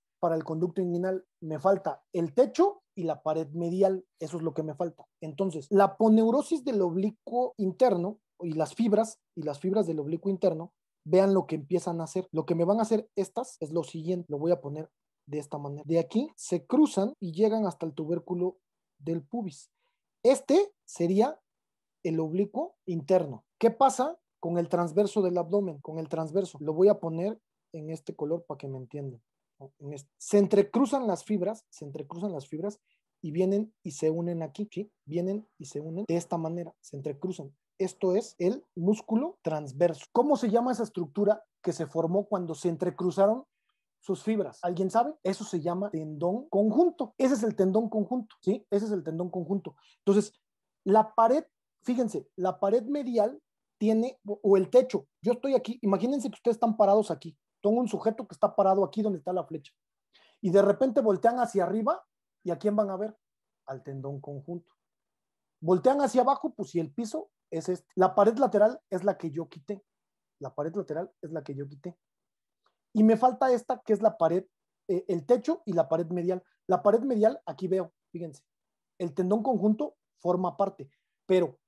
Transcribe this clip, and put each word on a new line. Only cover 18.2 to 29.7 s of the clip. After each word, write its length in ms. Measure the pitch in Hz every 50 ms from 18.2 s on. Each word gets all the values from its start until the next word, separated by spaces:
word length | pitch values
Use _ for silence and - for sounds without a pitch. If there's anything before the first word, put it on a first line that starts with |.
| - - 180 175 175 185 - _ _ _ _ _ _ _ _ _
del 240 | 139 160 165 165 -
pubis. 480 | _ - 233 208 170 - - - _ _ _ _ _ _ _ _ _ _ _
Este 520 | - 240 269 269 - - 277 381 415 403 _ _ _
sería 560 | - - - 170 170 190 202 226 294 320 - _ _ _ _ _ _ _ _ _ _ _ _ -
el 160 | 165 160 160
oblicuo 560 | 160 156 165 190 202 208 - 247 330 359 - _ _
interno. 600 | 190 170 165 139 - 185 185 160 143 120 - _ _ _ -
¿Qué 140 | 220 226
pasa 480 | 226 - 269 269 - - 254 311 339 - _ _ _ _
con 180 | - 165 175 175
el 100 | 170 170
transverso 540 | 190 175 175 160 156 196 208 196 - 214
del 160 | 190 180 175 175
abdomen? 420 | 165 160 196 202 196 180 151 143
Con 180 | - 160 156 165
el 120 | 160 143
transverso. 480 | 165 160 160 151 151 196 190 170 - 143
Lo 120 | 151 156 156
voy 160 | 165 190 208
a 100 | 202 202
poner 400 | - 165 160 165 180 208 226 - _ _ _ _ _ _ -
en 160 | 156 151 156
este 240 | 160 156 - - -
color 300 | - 151 147 165 170 170
para 120 | - 143 139
que 100 | - 135
me 100 | 135 131
entiendan. 440 | 127 120 - 147 139 135 120 113 _ _ _ _ _ _ _ - 135 139